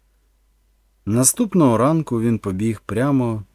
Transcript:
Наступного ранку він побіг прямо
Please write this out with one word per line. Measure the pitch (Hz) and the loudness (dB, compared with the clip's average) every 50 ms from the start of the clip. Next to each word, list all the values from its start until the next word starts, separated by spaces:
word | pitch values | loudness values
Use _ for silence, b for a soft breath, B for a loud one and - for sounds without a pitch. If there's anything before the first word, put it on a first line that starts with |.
| _ _ _ _ _ _ _ _ _ _ _ _ _ _ _ _ _ _ _ _ - | _ _ _ _ _ _ _ _ _ _ _ _ _ _ _ _ _ _ _ _ -6
Наступного | 98 107 120 135 - - - 247 196 - 180 156 127 113 110 | -2 0 2 2 2 0 0 -2 0 2 2 4 4 4 2
ранку | 120 143 160 165 151 - 123 113 | 2 2 0 0 -2 -4 -4 -2
він | 113 120 113 104 | 0 0 -2 -2
побіг | - 101 92 92 110 113 107 - - | -4 -4 -4 -2 -2 -4 -4 -6 -8
прямо | - 98 110 127 147 139 131 123 117 113 104 95 - | -6 -4 -2 0 0 0 0 0 -2 -4 -6 -8 -12